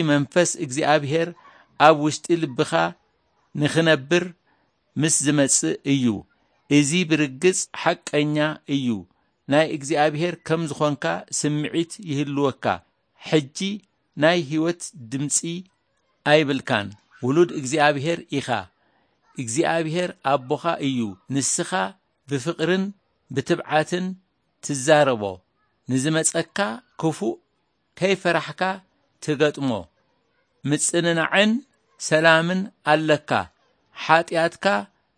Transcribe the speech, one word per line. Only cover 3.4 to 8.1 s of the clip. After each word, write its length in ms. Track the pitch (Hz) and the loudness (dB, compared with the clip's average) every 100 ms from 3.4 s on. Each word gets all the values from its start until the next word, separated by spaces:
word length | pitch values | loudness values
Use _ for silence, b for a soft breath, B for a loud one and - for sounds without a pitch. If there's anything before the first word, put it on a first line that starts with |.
| _ 147 | _ -2
ንኽነብር 720 | 147 156 165 156 135 175 180 - _ _ _ _ _ - | 0 2 2 2 2 -2 -2 -12 _ _ _ _ _ -4
ምስ 200 | 156 - | 0 0
ዝመጽእ 560 | 135 147 135 - 160 151 - | 0 2 2 2 -2 -4 0
እዩ። 200 | 139 123 101 - _ _ _ - | 0 0 -2 -8 _ _ _ 0
እዚ 220 | 143 143 175 | 2 4 0
ብርግጽ 560 | 170 156 147 131 180 185 - - | 0 0 -2 0 0 0 -4 -4
ሓቀኛ 640 | - 175 - | -2 -2 -2